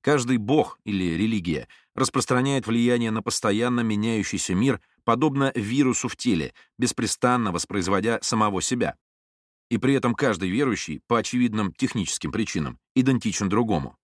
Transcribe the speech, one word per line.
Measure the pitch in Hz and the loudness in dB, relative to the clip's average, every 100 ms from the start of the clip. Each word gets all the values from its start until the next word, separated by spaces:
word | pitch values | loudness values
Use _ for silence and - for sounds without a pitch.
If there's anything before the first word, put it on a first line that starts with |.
Каждый | - 143 123 127 | 2 0 2 0
бог | 104 151 - - | 2 2 2 -4
или | - 98 90 | -4 -2 0
религия | 82 110 110 85 71 60 - _ | 0 0 0 -2 -4 -6 -20 _
распространяет | - 135 135 - 127 135 135 113 | -4 -2 0 0 2 2 -2 0
влияние | 117 120 120 117 | 0 2 2 0
на | 110 | -2
постоянно | 107 - 110 104 120 120 | -4 -2 0 2 0 0
меняющийся | 113 104 110 110 95 95 - | 0 0 0 0 -2 -4 -2
мир, | 92 131 110 _ _ | 2 2 0 _ _
подобно | - 117 151 139 135 | 0 2 2 2 0
вирусу | 123 104 131 131 120 117 | 0 -2 2 2 2 -4
в | - | -2
теле, | 127 90 65 - _ - | 0 0 -2 -10 _ -4
беспрестанно | 120 - 113 - 123 123 110 | -2 -2 -4 0 0 2 0
воспроизводя | 85 - 101 90 98 107 113 | -4 -4 -2 0 0 0 -2
самого | - 113 107 95 | -2 0 2 0
себя. | - 123 95 - _ _ _ _ _ _ _ | -2 -2 -2 -4 _ _ _ _ _ _ _
И | 113 | -2
при | 127 | 2
этом | 139 120 | 2 0
каждый | 117 139 95 92 | 0 0 0 -2
верующий, | 104 143 101 - 71 _ | 0 0 -2 -4 -10 _
по | 117 | 0
очевидным | 104 123 123 107 98 | 0 0 0 0 -4
техническим | - 131 120 92 - 82 | -2 -4 -2 -4 -4 -4
причинам, | - 113 92 69 64 _ | -4 -2 -4 -6 -8 _
идентичен | - 127 127 113 90 98 | 0 2 2 0 -2 0
другому. | 104 117 87 65 - | 0 2 0 -2 -14